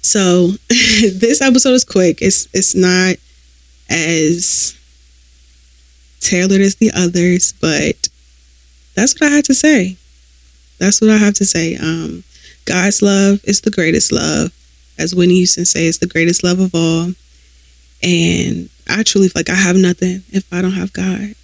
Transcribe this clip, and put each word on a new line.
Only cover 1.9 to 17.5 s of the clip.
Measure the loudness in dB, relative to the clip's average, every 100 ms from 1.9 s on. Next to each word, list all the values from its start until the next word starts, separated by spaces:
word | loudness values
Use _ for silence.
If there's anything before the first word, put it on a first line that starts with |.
| 0 0 2
It's, | 0 0 -2
it's | -2 0 2
not | 2 2 0 -2 _ _ _ _ _ _ _
as | -4 -2 0 0 0 -2 -2 -4 -8 _ _ _ _ _ _ _ _ _ _ _ _ _ _
tailored | -4 -2 0 2
as | 0 2
the | 0
others, | 0 -2 0 0 0 -2 -4
but | -4 -2 -2 -4 -8 _ _ _ _ _ _ _ _
that's | -2 -2
what | 0 2
I | 2
have |
to | 0
say. | 0 2 2 0 -8 _ _ _ _ _ _ _ _
That's | -2 2
what | 4
I | 4
have | 2
to | 2
say. | -2 -2 -4 -4
Um, | -6 -6 -8 -12 -16 -20 -20 -18
God's | -6 -2 0 2
love | 2 4 2 0
is | -2 -4
the | -2
greatest | -2 0 0 0
love. | -2 -2 -2 -4 _ _ _ _ -8
As | -6
Whitney | 0 2 4
Houston | 2 0
says, | -2 0 -2 -2
the | -4
greatest | 0 0 0
love | 0 0
of | 0
all. | 0 0 0 -4 -10 _ _ _